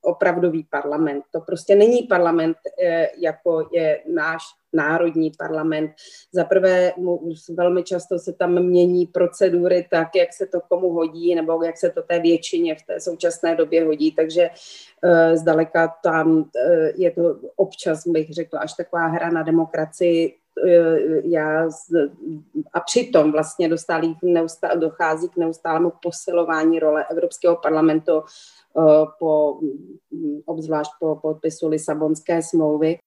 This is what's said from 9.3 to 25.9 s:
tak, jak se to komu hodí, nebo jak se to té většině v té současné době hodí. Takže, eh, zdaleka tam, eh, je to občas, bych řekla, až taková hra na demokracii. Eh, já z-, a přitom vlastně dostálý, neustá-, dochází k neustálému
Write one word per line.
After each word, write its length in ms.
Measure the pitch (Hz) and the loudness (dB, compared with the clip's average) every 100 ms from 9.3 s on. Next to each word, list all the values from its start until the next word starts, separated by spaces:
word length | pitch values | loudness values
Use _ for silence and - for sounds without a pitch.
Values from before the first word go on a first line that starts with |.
| - 190 175 175 180 175 | 2 2 2 2 0 2
tak, 260 | 170 165 185 | -2 0 0
jak 160 | 175 | 0
se 140 | - 190 | -2 -6
to 140 | 175 - | -6 -2
komu 240 | 175 185 | 0 0
hodí, 420 | 170 160 160 170 | 0 -4 -2 -2
nebo 280 | 170 160 165 | 0 0 -2
jak 140 | 165 165 | -2 -2
se 140 | - | -4
to 120 | - | -4
té 160 | - 175 | -2 0
většině 560 | 170 165 - 170 170 | 2 2 0 -2 -2
v 80 | 156 | -4
té 180 | - 175 | -8 -8
současné 560 | - 170 175 170 170 165 | -8 -2 -4 -2 -2 0
době 280 | 156 165 | 2 2
hodí. 280 | 160 151 156 | 2 0 0
Takže, 380 | 156 160 165 170 - - - - _ | 0 0 2 0 -2 -20 -20 -20 _
eh, 340 | 175 170 165 165 | 4 6 6 4
zdaleka 580 | 165 160 160 165 165 - | 2 2 2 0 0 0
tam, 420 | 175 160 156 160 151 - | -2 2 2 2 0 -2
eh, 360 | 170 165 156 - | 2 2 2 0
je 140 | 175 | -2
to 280 | 170 170 143 - - | 2 0 -2 -10 -2
občas, 500 | 190 - 175 160 175 | -2 -2 -4 -4 -2
bych 240 | 160 156 | -2 -2
řekla, 300 | 160 165 151 | -8 -8 -8
až 120 | 156 | -8
taková 340 | - 170 170 165 | -10 -6 -2 -2
hra 240 | 165 165 | -2 -2
na 120 | 165 | -2
demokracii. 920 | 160 165 160 - 156 - 175 165 165 _ _ - 180 | 0 0 0 -4 -6 -2 0 2 -2 _ _ -2 4
Eh, 520 | 170 165 165 131 160 | 6 6 2 0 -2
já 460 | 170 165 156 156 165 | 0 -2 0 -2 -2
z-, 400 | 156 - 165 143 - - 156 _ 311 - | -6 -2 0 0 -4 -14 -14 _ -10 -6
a 80 | 175 | -8
přitom 520 | 175 240 240 226 151 | -2 -2 2 2 2
vlastně 360 | 151 156 - 170 | 0 -4 -4 -2
dostálý, 480 | 165 - 165 165 160 | -2 -4 -4 -4 -2
neustá-, 520 | 180 170 165 - 165 | 0 0 0 -6 -4
dochází 540 | 170 160 156 165 160 175 | -2 -2 -2 -4 -2 -4
k 80 | 175 | -4
neustálému 560 | 165 165 165 160 170 | -4 -4 -4 -2 -2